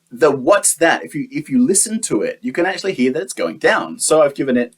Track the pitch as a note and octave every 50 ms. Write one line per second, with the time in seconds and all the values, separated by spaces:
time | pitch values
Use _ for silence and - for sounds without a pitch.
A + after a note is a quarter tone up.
0 | _ _ B2+ A#2+ D#3 D3+ C#3+ C#3 A#2+ C#3+ G3+ G3+ F#3+ - - - E3 E3 C#3 G2+
1 | - - - D3+ C3+ A#2+ C3+ C#3+ D3 - C#3 B2 B2 C#3 G3 F#3+ - - - A2+
2 | - - C3+ G#2+ F2+ D#2 - - - B2 B2+ - F3 F#3 F#3+ F3 - G3 F#3 C3
3 | B2 C3 C3 D#3 F#3 F#3+ - - - - - - - E3 G#3+ F#3+ A#2+ - E2 -
4 | - - D#3 D#3 D#3 C#3+ C#3+ - D3+ C3+ B2 B2 A#2+ A#2+ -